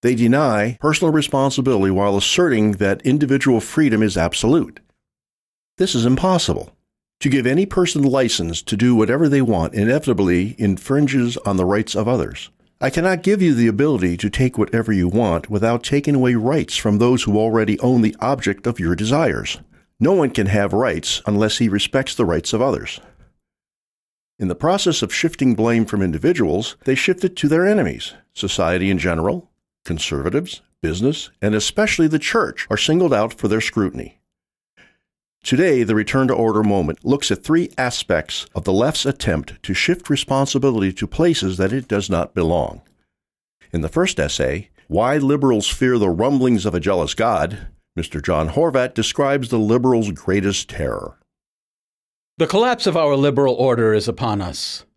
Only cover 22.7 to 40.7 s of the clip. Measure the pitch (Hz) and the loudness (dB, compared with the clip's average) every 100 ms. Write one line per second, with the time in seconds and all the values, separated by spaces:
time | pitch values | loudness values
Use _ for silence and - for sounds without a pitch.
22.7 | - - - - _ - _ _ _ _ | -2 -6 -14 -18 _ -20 _ _ _ _
23.7 | _ _ _ _ _ _ _ 95 87 151 | _ _ _ _ _ _ _ -4 -2 0
24.7 | 196 180 160 107 - 165 - 131 107 113 | 2 0 0 -2 -2 -4 0 0 2 2
25.7 | 117 107 104 95 78 147 175 95 85 117 | 2 0 0 0 0 0 2 2 0 -4
26.7 | - - 135 - 180 185 180 147 160 185 | -6 -2 0 0 0 -2 -2 0 2 2
27.7 | 214 110 57 - - _ - 98 - 85 | 2 0 -4 -12 -16 _ -8 -6 -2 0
28.7 | 90 95 95 87 82 85 170 - _ _ | 2 0 0 0 0 0 -2 -8 _ _
29.7 | _ - 82 - 71 71 123 180 - _ | _ -8 -6 -4 -4 -2 -2 -6 -14 _
30.7 | _ 82 85 120 151 - _ 107 107 - | _ -6 -2 -2 -2 -10 _ -2 0 -2
31.7 | - 214 - 160 156 - 233 165 - - | -2 -2 2 2 0 -2 -2 -2 -6 -6
32.7 | 104 - 160 175 120 107 - 104 107 - | -2 0 2 2 2 0 -2 -2 -2 -2
33.7 | - 95 64 - _ _ _ _ _ _ | -2 -2 -4 -14 _ _ _ _ _ _
34.7 | _ _ _ _ _ _ _ - 127 180 | _ _ _ _ _ _ _ -2 2 4
35.7 | 135 107 107 107 135 131 131 113 107 107 | 4 2 2 0 0 0 2 2 2 2
36.7 | 101 78 73 - 139 - 101 - 160 175 | 2 0 -4 -2 -2 -2 -6 0 0 0
37.7 | - 127 - - 85 78 - - 95 90 | -4 -4 -4 -2 -2 -2 -10 -10 -8 -2
38.7 | 95 127 151 135 135 - 80 - - - | 0 0 -2 -4 -4 -2 -4 -6 -14 -8
39.7 | 95 - 180 - 143 - 135 139 135 135 | -4 -2 -2 -2 -4 0 -2 0 0 0